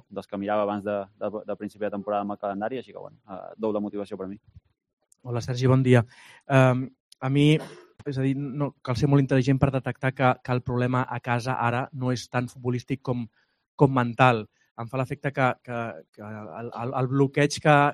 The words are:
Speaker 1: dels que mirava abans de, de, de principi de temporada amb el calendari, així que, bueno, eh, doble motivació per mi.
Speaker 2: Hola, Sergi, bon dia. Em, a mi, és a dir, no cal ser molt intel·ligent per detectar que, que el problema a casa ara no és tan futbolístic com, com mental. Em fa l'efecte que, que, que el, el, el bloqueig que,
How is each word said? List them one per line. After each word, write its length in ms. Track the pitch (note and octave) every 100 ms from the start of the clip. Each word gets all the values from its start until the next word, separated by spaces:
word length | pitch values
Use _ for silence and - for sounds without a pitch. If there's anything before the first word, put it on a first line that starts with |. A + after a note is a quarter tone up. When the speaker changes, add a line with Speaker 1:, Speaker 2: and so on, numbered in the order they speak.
| -
Speaker 1:
dels 160 | G2+ -
que 120 | G2+
mirava 260 | G2+ G#2+ G2+
abans 160 | G#2
de, 140 | G2+ G2+ G2 _
de, 100 | G#2 G#2 G#2
de 120 | G2+
principi 260 | G#2 G2+ G#2
de 60 |
temporada 340 | G2+ G2+ G#2 G2+
amb 80 |
el 60 | G2+
calendari, 400 | G2+ G2 A2 B2+
així 100 | G2+
que, 80 | F#2+
bueno, 200 | G2 G#2+ G#2
eh, 220 | F#2 F#2 F2+
doble 240 | A2 G#2
motivació 340 | G#2 G2+ G2 F#2+
per 80 | F#2+
mi. 120 | G2+ _ - _ _ _ _ _ _
Speaker 2:
Hola, 200 | B2+ A#2+
Sergi, 260 | G#2+ B2 C3
bon 140 | C3 B2+
dia. 200 | B2 A2 - - - -
Em, 360 | C3+ C3 B2+ C3 _ _ _
a 100 | C3
mi, 140 | C#3 D3 D#3 - - _ - C#3+
és 120 | C3+
a 60 |
dir, 100 | C3+ C#3
no 340 | C#3+ C#3+ C#3+ -
cal 140 | - A#2+
ser 100 | D3
molt 120 | C#3+
intel·ligent 380 | C3 C3+ B2+ C3+
per 100 | C3+
detectar 380 | C3 B2+ - C3 -
que, 160 | B2+ B2
que 100 | -
el 80 | B2 -
problema 380 | B2 B2 B2+ C3
a 120 | A#2+
casa 340 | B2+ A#2+ B2 C3
ara 220 | A#2 A#2+ C3
no 200 | C3+ B2+
és 140 | B2 -
tan 160 | B2 A#2+
futbolístic 520 | C3 B2 B2 - C3+ -
com, 200 | B2 A2+ _ _ _ _ -
com 180 | C#3+
mental. 520 | C3 A#2+ A2+ B2+ A2+ G#2 _ _ -
Em 120 | A#2
fa 100 | C3
l'efecte 320 | B2+ C#3 C#3+
que, 140 | C#3 B2+ - -
que, 120 | A#2+ A#2 D#2+ -
que 100 | -
el, 460 | G#2+ G#2+ G#2 F2 A#2
el, 240 | G#2+ A#2+ C3+
el 100 | A#2+
bloqueig 480 | C#3 C3+ D3 D3 -
que, 140 | D#3 D3 C#3+